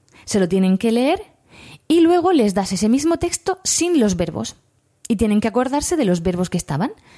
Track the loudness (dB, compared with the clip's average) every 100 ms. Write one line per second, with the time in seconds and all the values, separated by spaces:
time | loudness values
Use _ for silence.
0 | _ -20 -4 -2 0 2 2 2 0 0
1 | 0 -2 -6 _ _ -20 -20 -12 0 4
2 | 4 4 4 2 2 0 -2 -2 0 2
3 | 0 -2 -2 -6 -6 -6 -4 -2 0 2
4 | 2 0 -4 -6 -10 -12 _ _ _ _
5 | -6 -2 0 0 0 -2 -2 -2 -2 -2
6 | 0 0 -2 -2 -4 -4 -6 -4 -4 -6
7 | _